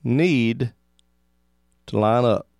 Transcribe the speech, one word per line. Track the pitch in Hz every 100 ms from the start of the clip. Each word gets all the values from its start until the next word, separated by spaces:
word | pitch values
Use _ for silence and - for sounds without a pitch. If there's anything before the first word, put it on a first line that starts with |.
need | 123 127 175 143 117 123 123 - _ _ _ _ _ _ _ _ _ _ -
to | 110
line | 107 120
up. | 123 104 -